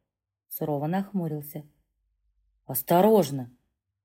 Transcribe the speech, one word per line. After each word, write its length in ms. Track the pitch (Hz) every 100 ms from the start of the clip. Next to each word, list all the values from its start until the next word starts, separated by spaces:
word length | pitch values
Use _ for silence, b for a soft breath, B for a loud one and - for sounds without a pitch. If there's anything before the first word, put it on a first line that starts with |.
| _ _ _ _ _
сурово 380 | - 151 147 151
нахмурился. 800 | 185 196 196 165 151 147 156 147 _ _ _ _ _ _ _ _ _
"Осторожно! 880 | - 117 - 170 202 220 151 139 123 _ _ _ _ _